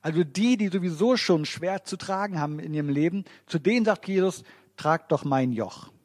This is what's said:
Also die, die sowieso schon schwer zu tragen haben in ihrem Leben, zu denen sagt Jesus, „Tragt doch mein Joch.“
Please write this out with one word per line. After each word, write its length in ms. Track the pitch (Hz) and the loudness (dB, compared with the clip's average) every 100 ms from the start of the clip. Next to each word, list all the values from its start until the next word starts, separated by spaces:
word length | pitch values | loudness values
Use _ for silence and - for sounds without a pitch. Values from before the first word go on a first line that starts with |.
Also 220 | 160 160 | 0 0
die, 340 | 160 139 233 247 | 0 2 2 2
die 100 | 202 | 2
sowieso 480 | 185 180 156 226 254 | 0 -2 0 2 2
schon 300 | - 165 147 | 4 2 2
schwer 380 | - 175 190 | -4 -4 -4
zu 120 | - 190 | -6 -10
tragen 420 | - 190 202 175 | -6 -4 -2 -2
haben 200 | 147 151 | -4 -6
in 160 | 165 | -4
ihrem 160 | 151 147 | -4 0
Leben, 340 | 143 165 185 - - _ | 0 0 -2 -8 -20 _
zu 120 | 165 | -2
denen 280 | 160 240 214 | 2 2 2
sagt 200 | 202 - | 0 0
Jesus, 380 | 190 190 - - - _ - | 0 0 -2 -18 -20 _ -4
„Tragt 340 | 151 160 - | 0 0 0
doch 140 | 147 | -2
mein 280 | 147 135 127 | 2 0 2
Joch.“ 380 | 117 98 - - _ | -2 -4 -8 -20 _